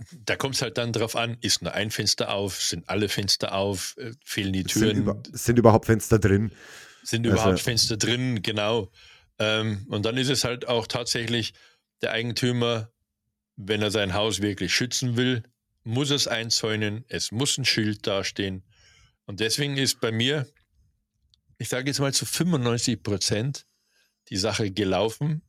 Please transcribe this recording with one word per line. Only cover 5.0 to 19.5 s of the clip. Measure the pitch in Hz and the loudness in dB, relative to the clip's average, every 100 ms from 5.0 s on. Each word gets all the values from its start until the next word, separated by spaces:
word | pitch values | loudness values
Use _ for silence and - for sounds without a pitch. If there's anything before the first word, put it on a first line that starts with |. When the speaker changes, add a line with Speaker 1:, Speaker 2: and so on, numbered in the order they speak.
| 104 - - | 0 -2 -8
Speaker 2:
sind | - - 120 | -6 2 6
überhaupt | 113 110 - | 8 8 6
Fenster | 113 - 110 | 2 4 4
drin? | 101 98 107 - - - - - | 6 4 2 -6 -20 -20 -20 -16
Speaker 1:
Sind | - 117 117 | -6 -2 2
Speaker 2:
Also | 92 | 4
Speaker 1:
überhaupt | 95 90 | 4 2
Fenster | - 113 - 110 | 0 0 0 2
drin? | 104 123 127 117 | 0 0 0 -2
Genau. | 110 107 104 117 95 _ - - _ - | -2 0 0 0 -2 _ -20 -20 _ -4
Ähm, | 107 110 110 101 - | 0 2 0 -2 -4
und | 107 | -2
dann | 104 123 | 0 0
ist | 127 | 0
es | 127 | 0
halt | 123 123 - | 0 -2 -2
auch | 117 110 | -2 0
tatsächlich | 123 120 123 117 120 110 - - _ _ - | -4 -2 -2 0 0 -2 -6 -20 _ _ -8
der | - | -4
Eigentümer, | 113 120 113 123 123 117 117 110 _ _ _ _ _ _ - | -2 -2 0 0 2 2 0 -4 _ _ _ _ _ _ -12
wenn | 95 107 | -2 0
er | 107 | 2
sein | 107 101 | 2 0
Haus | 98 110 95 | 0 0 0
wirklich | 104 95 90 | -2 -2 0
schützen | - 123 - 127 117 | 0 0 -2 0 2
will, | 127 123 - _ _ _ | 2 0 -4 _ _ _
muss | 113 120 143 | -4 -2 0
es | 143 - | 0 0
einzäunen, | 113 117 - 113 110 107 107 - | -2 0 0 0 0 -2 -4 -8
es | 87 - | -6 -4
muss | 107 139 - | -2 0 0
ein | |
Schild | 123 - 107 104 - | 0 0 0 -2 -2
dastehen. | 98 95 - 98 95 - _ - - _ _ - | -2 -2 -4 -4 -4 -12 _ -20 -20 _ _ -12
Und | 101 | -4
deswegen | 110 | -2